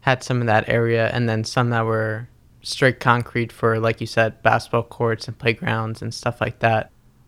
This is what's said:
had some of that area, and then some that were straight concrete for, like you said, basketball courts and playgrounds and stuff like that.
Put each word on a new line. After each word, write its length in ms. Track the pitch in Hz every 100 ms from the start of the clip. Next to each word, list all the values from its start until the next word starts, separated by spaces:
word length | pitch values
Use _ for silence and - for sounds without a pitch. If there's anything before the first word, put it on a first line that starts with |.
had 220 | - 131
some 180 | - 127
of 40 | 117
that 220 | 110 -
area, 400 | 117 117 117 113
and 180 | 123 117
then 160 | 110
some 280 | 110 - 120
that 160 | 117 113
were 420 | 110 110 107 120 _ _ _
straight 400 | - - 135 123
concrete 500 | 131 120 117 120 113
for, 280 | - 117 113
like 200 | 113 113
you 80 | 110
said, 360 | - 110 -
basketball 400 | 113 113 - 120
courts 440 | 113 - 117 110 -
and 120 | 113
playgrounds 640 | 123 113 113 113 110 113
and 100 | 113
stuff 260 | - 120 -
like 160 | 113 -
that. 320 | 117 110 - _ _ _